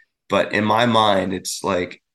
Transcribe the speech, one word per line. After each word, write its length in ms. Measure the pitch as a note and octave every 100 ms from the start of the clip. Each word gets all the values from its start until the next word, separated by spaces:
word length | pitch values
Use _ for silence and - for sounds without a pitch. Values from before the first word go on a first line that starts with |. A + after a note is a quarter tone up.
| _ _ -
but 240 | G2 -
in 100 | G2+
my 220 | G#2+ A2 A#2+
mind, 480 | A2+ G#2+ G2 F#2
it's 280 | F#2 - -
like 400 | F2 F#2 F2 - _